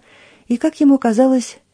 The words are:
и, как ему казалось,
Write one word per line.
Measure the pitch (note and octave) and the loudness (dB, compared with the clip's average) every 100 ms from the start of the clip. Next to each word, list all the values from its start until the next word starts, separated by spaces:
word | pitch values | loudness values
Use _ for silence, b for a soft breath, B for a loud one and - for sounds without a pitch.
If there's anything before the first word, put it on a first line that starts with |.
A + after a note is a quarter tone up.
| b b b b - | b b b b -8
и, | A#3+ | -4
как | D#4+ - | -4 0
ему | D4 C4+ | 2 2
казалось, | A#3+ G#3+ C4 C4 A3+ - _ | 0 0 0 0 -4 -14 _